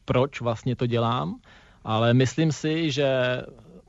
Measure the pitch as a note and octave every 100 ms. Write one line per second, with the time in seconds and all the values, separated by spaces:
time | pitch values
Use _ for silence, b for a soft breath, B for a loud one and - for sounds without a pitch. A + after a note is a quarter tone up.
0 | - B2+ C#3 - A#2+ A2+ - B2 B2 A#2
1 | A#2 B2 D3 B3 B B B B - A2
2 | A#2 B2 B2+ - D#3+ C#3+ D#3 D#3+ E3 C3+
3 | C#3 C3 B2 B2 - - - -